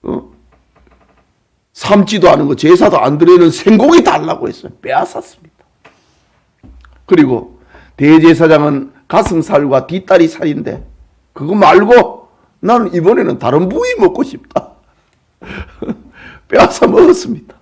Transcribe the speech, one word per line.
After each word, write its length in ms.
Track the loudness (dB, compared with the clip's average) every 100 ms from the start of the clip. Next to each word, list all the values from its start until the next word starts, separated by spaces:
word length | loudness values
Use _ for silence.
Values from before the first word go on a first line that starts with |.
어? 300 | -10 -12 -12 _ _ _ _ _ _ _ _ _ _ _ _ _ _
삶지도 560 | -14 -2 0 0 0 2
않은 160 | 2 -2
거, 100 | -2
제사도 420 | 2 2 2 0
안 200 | -2 0
드리는 320 | 4 4 4
생고기 520 | 0 0 2 4 2
달라고 460 | 2 -2 -6 -8 -8
했어요. 240 | -12 -20 _
빼앗았습니다. 840 | -6 -6 -6 -12 -18 _ _ _ _ _ _ _ _ _ _ _ _ _ -20 -20 _ _ 0
그리고 540 | 2 2 -2 -8 -20 _ -20 _ -2
대제사장은 960 | 4 6 6 4 2 2 2 -4 -8 _ _
가슴살과 800 | -4 -2 -4 -2 -2 0 -2 -4
뒷다리 420 | -12 0 2 2
살인데 580 | -2 -8 -6 -10 -14 -16 _ _ _ _
그거 200 | -14 -6
말고 760 | 0 2 2 4 4 2 -6 _ _ _ _
나는 340 | -2 -2 -2
이번에는 440 | -2 0 0 -2 -4
다른 300 | -2 -2 -2
부위 260 | -6 -6 -2
먹고 260 | -2 -2
싶다. 500 | -8 -10 _ -10 -10 _ _ _ _ _ _ _
<laughs> 1080 | -20 -18 -18 -16 -14 -14 -16 _ -20 -20 _
빼앗아 380 | 0 0 0 0
먹었습니다. 680 | 4 2 2 -4 -12 -14 -20